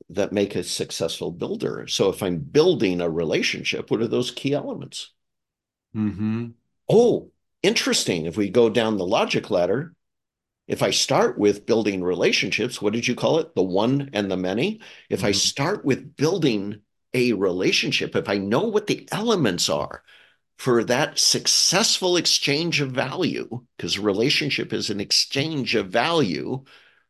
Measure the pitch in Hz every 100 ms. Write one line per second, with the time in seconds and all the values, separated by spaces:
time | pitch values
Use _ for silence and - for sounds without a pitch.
0 | - 87 98 101 101 - 87 - 80 -
1 | 82 - 85 85 - 214 - - - -
2 | 101 90 98 85 73 143 170 151 104 90
3 | 85 80 80 123 - - - - - 120
4 | 113 120 123 - 139 143 277 247 131 -
5 | - _ _ _ _ _ _ _ _ 110
6 | 107 92 107 110 120 117 _ _ - 185
7 | 240 98 - _ _ _ 175 226 - -
8 | - 90 80 104 101 107 117 107 110 107
9 | 90 120 220 151 - 95 87 113 170 -
10 | _ _ _ _ _ _ - - 110 92
11 | - 143 233 - 104 101 - 113 104 98
12 | 87 87 151 254 123 - 110 - 101 117
13 | 117 123 117 156 - - 92 92 113 139
14 | 139 101 101 92 92 101 180 220 - -
15 | - 98 104 98 - - 147 208 143 123
16 | - - 147 190 156 107 98 104 _ _
17 | _ 131 123 101 95 90 117 196 - -
18 | - 110 98 101 98 123 226 208 202 135
19 | - 175 233 202 120 87 - 73 - -
20 | _ - - _ _ - - 120 110 123
21 | 151 - - - - - - - - -
22 | 185 175 160 - - 143 170 147 139 127
23 | 123 190 147 60 - 131 - - 87 95
24 | 104 98 131 - 147 - - 101 104 101
25 | - - - 139 151 156 113 110 95 117
26 | 143 170 113 69 65 131 - - _ _
27 | _